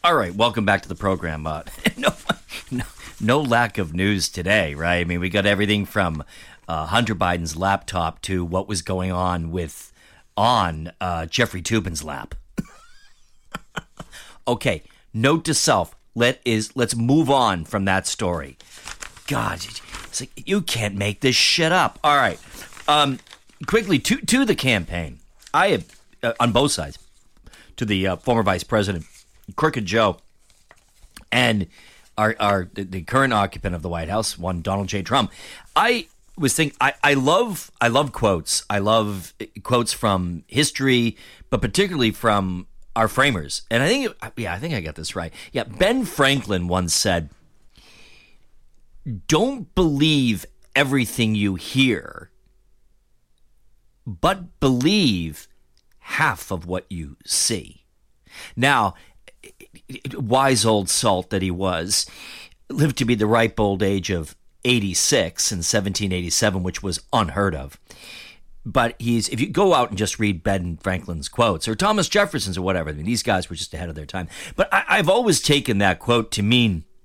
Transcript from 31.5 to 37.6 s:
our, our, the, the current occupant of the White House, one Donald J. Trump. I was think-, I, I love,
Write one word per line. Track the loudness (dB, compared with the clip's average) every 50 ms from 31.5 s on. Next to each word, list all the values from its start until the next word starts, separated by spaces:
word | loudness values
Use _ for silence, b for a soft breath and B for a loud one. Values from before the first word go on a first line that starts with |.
| 2 0 -2 b b b b b b b b b b 2
our, | 2 2 2 2
our, | 2 2 2 2 0 -4 -8
the, | -10 -8
the | -6 -8 -8
current | -8 0 2 2 2 4
occupant | 4 2 2 0 -2 -6 -6 -6 -6
of | -4
the | -6 -6
White | -6 -4 -4 -2
House, | -2 -2 -2 -2 -6 -6
one | -6 -4 -4 -4
Donald | -2 -2 -2 -2 -2 -4
J. | -4 -6
Trump. | -4 0 0 0 0 0 B B B B B B B B _
I | 2 2 2 2 0 -2 -10 _ _ _ _ -8
was | -2 -2 -2 2
think-, | 0 0 -2 0 0
I, | 0 0 2 2
I | 2 2 4
love, | 4 4 4 4 4 2 0 -4 -10